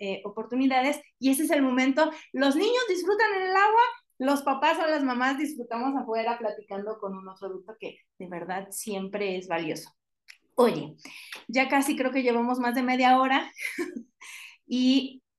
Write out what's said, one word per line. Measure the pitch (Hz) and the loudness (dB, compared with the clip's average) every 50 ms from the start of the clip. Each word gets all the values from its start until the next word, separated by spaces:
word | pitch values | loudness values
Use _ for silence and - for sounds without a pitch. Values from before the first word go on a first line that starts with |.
eh, | 202 196 190 - - | -8 -6 -6 -6 -8
oportunidades, | 202 202 226 220 226 240 254 269 269 262 254 254 285 294 294 - _ _ - | -10 -10 -10 -8 -4 -2 2 2 4 4 4 2 2 0 -2 -6 _ _ -2
y | 240 269 | 0 2
ese | 269 269 311 | 2 2 2
es | - | 2
el | 339 294 | 2 2
momento. | 269 262 247 262 262 269 269 302 311 311 311 - - - - | 2 2 2 2 2 2 4 2 2 0 0 -6 -14 -10 -2
Los | 262 277 277 277 311 | 0 2 2 4 4
niños | 392 453 494 494 494 440 | 2 2 2 2 2 0
disfrutan | 370 359 330 349 427 415 453 427 403 | -2 -2 0 0 2 2 2 2 2
en | 381 370 | 0 0
el | 370 370 | 0 2
agua, | 381 403 427 427 453 466 480 466 - _ _ _ - | 4 4 6 6 6 4 4 2 -8 _ _ _ -4
los | 262 269 285 269 277 | 0 0 2 2 2
papás | 285 269 - 294 311 320 330 | -2 -2 2 2 2 2 2
o | 339 311 | 0 0
las | 311 294 277 | 0 0 0
mamás | 262 247 240 254 262 277 269 | 0 0 0 0 0 0 0
disfrutamos | 302 269 - 233 233 - 233 233 247 269 277 262 | -4 -4 -6 -8 -10 -6 -6 -4 -2 -2 -2 -4
afuera | - 220 220 226 226 233 233 233 | -4 -2 -2 -2 0 -2 -2 -2
platicando | 226 208 208 214 - - 196 196 202 214 214 214 | -4 -6 -6 -6 -10 -10 -10 -8 -6 -8 -8 -8
con | 208 196 196 190 | -8 -8 -8 -10
un | 190 190 | -12 -14
otro | 190 - 196 190 | -16 -12 -12 -10
adulto, | 185 185 190 214 220 - | -10 -10 -12 -16 -16 -14
que | 196 160 - _ _ _ _ - | -14 -14 -14 _ _ _ _ -16
de | 190 175 | -14 -12
verdad | 180 170 170 180 180 190 196 196 | -10 -10 -8 -8 -8 -8 -8 -10
siempre | - - - 226 202 196 196 190 202 202 202 196 185 185 | -12 -12 -8 -8 -6 -6 -6 -6 -6 -4 -4 -4 -4 -6
es | 185 - | -6 -4
valioso. | 165 165 165 156 - - - - _ _ _ _ _ _ _ _ - _ _ _ - | -4 -4 -2 -4 -6 -8 -10 -16 _ _ _ _ _ _ _ _ -20 _ _ _ 0
Oye, | - 123 113 - - 143 - - - - - - - - - - - - - | 2 2 2 2 -2 -6 -10 -14 -18 -20 -20 -20 -18 -18 -18 -18 -18 -12 -4
ya | 226 262 262 262 | 0 0 0 2
casi | 294 277 277 - 302 - | 2 2 2 2 0 0
creo | 262 254 | -2 0
que | 254 269 247 | 0 0 0
llevamos | 247 233 233 233 240 254 254 | 2 2 2 2 0 0 0
más | 247 240 240 | -2 -2 0
de | 262 254 | 0 0
media | 247 254 254 254 254 254 262 | 0 2 4 6 6 6 6
hora | 269 262 269 294 - - - - - - - - | 6 4 2 0 0 -4 -12 -12 -10 -10 -6 -6
<laughs> | 339 - - 226 - _ _ _ - - - - - - - _ _ - | -8 -8 -8 -12 -14 _ _ _ -20 -20 -18 -18 -18 -20 -20 _ _ -4
y | 240 254 254 254 262 269 254 - - - _ _ _ | -2 2 4 4 4 4 2 -2 -10 -16 _ _ _